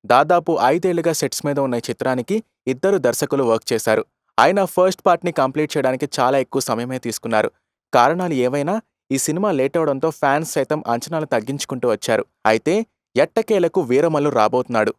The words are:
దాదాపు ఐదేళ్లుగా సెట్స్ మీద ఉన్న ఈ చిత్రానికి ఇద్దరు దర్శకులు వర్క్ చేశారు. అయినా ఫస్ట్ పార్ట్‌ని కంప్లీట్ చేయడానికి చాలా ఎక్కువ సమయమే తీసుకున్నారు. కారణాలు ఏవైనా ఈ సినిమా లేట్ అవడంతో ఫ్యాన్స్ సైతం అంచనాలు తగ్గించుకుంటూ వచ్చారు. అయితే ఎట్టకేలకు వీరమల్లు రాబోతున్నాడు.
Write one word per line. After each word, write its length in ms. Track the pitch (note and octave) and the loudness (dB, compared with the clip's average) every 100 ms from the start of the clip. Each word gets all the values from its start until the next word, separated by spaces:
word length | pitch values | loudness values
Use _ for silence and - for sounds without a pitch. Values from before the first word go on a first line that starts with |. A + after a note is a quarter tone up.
| G#2 | 2
దాదాపు 460 | B2 D3+ F3 E3 D#3+ | 2 4 2 0 0
ఐదేళ్లుగా 500 | B2 E3 F#3 E3+ E3 | 2 2 0 0 -2
సెట్స్ 280 | D#3+ C3+ - | -2 -4 -4
మీద 140 | D3 C#3+ | -4 -2
ఉన్న 160 | C3+ A#2+ | -2 -4
ఈ 80 | |
చిత్రానికి 520 | - A#2 C3 B2+ A#2 G#3+ - _ - | -6 -4 -2 -2 -2 -4 -4 _ -6
ఇద్దరు 300 | B2+ F#3+ G3 | -2 0 0
దర్శకులు 460 | B2+ A#2+ D3 C#3 | 0 -2 -2 0
వర్క్ 220 | B2 A2+ - | 2 0 0
చేశారు. 360 | A2+ - A2 - _ _ - | -2 0 0 -2 _ _ 2
అయినా 260 | C3+ G3 F#3+ | 4 4 0
ఫస్ట్ 360 | - F#3 F#3 | 2 2 2
పార్ట్‌ని 280 | G3 E3+ F3 | 0 2 0
కంప్లీట్ 400 | D#3+ C3+ D3 D3+ | 0 -2 0 -2
చేయడానికి 360 | D3+ C3 C3 C#3+ | 0 -2 -2 -4
చాలా 300 | - B2+ C#3 | 0 2 2
ఎక్కువ 220 | B2+ C#3 | 0 -4
సమయమే 380 | B2+ A2+ B2 C3 | -2 -4 -4 -6
తీసుకున్నారు. 500 | A#2 - A#2+ A2 G#2+ _ _ _ _ | -6 -8 0 2 0 _ _ _ _
కారణాలు 420 | B2+ B2 E3+ F3+ C#3 | 4 4 2 -2 0
ఏవైనా 360 | B2 C#3+ C#3+ G#3+ _ _ _ | 0 0 -2 -4 _ _ _
ఈ 60 | C3+ | -4
సినిమా 320 | - D#3+ G#3 | -2 -2 0
లేట్ 240 | D3+ C3+ E3+ | 0 0 0
అవడంతో 320 | D#3 C3+ D#3 | 0 0 -2
ఫ్యాన్స్ 420 | - C#3+ C#3+ E3 | 0 0 0 -2
సైతం 260 | D#3+ C3+ D3+ - | -4 -2 -4 -2
అంచనాలు 400 | A#2+ - D#3+ D3+ | -4 -4 -6 -2
తగ్గించుకుంటూ 600 | A#2 A#2 C#3+ - B2+ B2 | -4 -4 -8 -8 -4 -2
వచ్చారు. 340 | G#2+ - A2 - _ A2 | -2 -2 -2 -4 _ 0
అయితే 280 | A2 - G3+ A3+ _ _ B2 | 2 2 -2 -4 _ _ -2
ఎట్టకేలకు 640 | D3 - A3 G#3 E3+ F#3+ | 0 -2 0 0 2 0
వీరమల్లు 500 | C3 B2+ E3 D#3 D3 | 0 2 2 0 0
రాబోతున్నాడు. 640 | A2+ G#2+ B2+ A#2+ A#2 G#2+ | 2 2 0 -2 0 -2